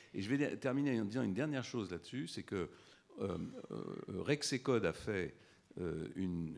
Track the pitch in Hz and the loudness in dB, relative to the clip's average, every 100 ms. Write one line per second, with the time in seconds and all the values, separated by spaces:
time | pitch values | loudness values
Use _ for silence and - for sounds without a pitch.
0 | - - 98 139 147 - 135 135 143 117 | -10 -4 0 2 2 2 0 2 4 4
1 | 107 120 113 95 156 139 117 123 95 87 | 2 2 2 2 2 0 -2 -2 -2 -4
2 | - 123 165 - - 101 80 - - - | -6 -6 -6 -6 -2 0 0 -4 -20 -20
3 | - 320 98 85 - - - 53 - - | -14 -4 -2 0 -4 -6 -8 -6 -6 -6
4 | - 92 90 143 - 135 - 120 87 - | -6 -2 0 2 2 0 4 4 4 0
5 | - 98 82 - - - - - 87 80 | 0 0 0 -4 -20 -20 -12 -4 -2 -2
6 | - - 95 85 82 | -4 -2 0 0 -2